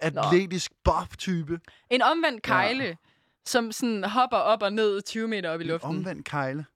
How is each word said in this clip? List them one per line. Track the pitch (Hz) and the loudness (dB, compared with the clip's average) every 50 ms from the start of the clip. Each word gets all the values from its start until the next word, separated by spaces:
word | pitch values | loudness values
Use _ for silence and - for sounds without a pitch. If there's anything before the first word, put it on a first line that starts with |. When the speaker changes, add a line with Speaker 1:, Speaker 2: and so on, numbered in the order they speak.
| 156 | -2
Speaker 1:
en | 160 139 | -2 -2
Speaker 2:
Nå. | - | 0
Speaker 1:
atletisk | 110 - 175 180 196 175 185 175 - - - _ - | 2 4 4 4 4 2 -2 -4 -6 -6 -10 _ 0
buff-type. | 180 160 170 175 - - - - 190 180 165 156 143 170 165 - - - _ _ - | 2 2 2 0 -6 -10 -8 -4 -2 -2 -2 -2 -4 -6 -8 -8 -14 -20 _ _ -2
Speaker 2:
En | 160 127 | 0 2
omvendt | 202 254 320 330 330 311 254 220 - - | 4 4 4 2 2 0 -2 -2 -2 0
Speaker 1:
Ja. | 214 | 2
Speaker 2:
Kejle, | 185 196 214 247 262 269 185 170 - _ _ _ _ _ _ _ _ _ | 2 2 2 0 -2 -4 -4 -6 -8 _ _ _ _ _ _ _ _ _
som | - - 247 233 220 | -2 0 0 0 0
sådan | 226 - 262 240 220 202 185 | -2 -2 0 0 0 0 -2
hopper | 202 208 254 254 247 233 202 | 0 2 2 2 4 4 4
op | - 208 220 208 208 | 4 4 4 4 2
og | 196 208 | 0 2
ned | 220 220 208 196 202 | 2 2 2 2 0
tyve | 202 - - 226 226 226 | -4 -6 -6 -4 -4 -2
meter | 220 202 180 165 | -2 -4 -4 -4
op | 160 165 | -4 -4
i | 165 | -4
Speaker 1:
En | 160 | -4
Speaker 2:
luften. | 165 165 - 143 | -4 -4 -4 -4
Speaker 1:
omvendt | 165 185 180 190 165 143 - | -4 -4 -4 -6 -8 -10 -8
Kejle. | - 151 147 135 131 135 151 147 - _ | -6 -4 -2 -2 -2 -4 -6 -8 -12 _